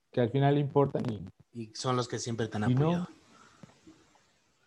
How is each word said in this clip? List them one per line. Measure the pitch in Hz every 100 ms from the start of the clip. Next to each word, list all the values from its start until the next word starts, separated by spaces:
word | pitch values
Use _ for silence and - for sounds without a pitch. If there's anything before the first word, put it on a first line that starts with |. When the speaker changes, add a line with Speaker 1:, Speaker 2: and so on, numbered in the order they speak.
| _
Speaker 1:
que | -
al | 117
final | 135 139 143
importan | 139 143 143 - -
y | 101 92 - _
Speaker 2:
Y | 120 107
son | - 131 123
los | 120
que | 117
siempre | 123 113 110
te | 107
han | 110
Speaker 1:
y |
no. |
Speaker 2:
apoyado. | 127 156 175 180 - _ - - - - _ - - _ _ _ _ _ _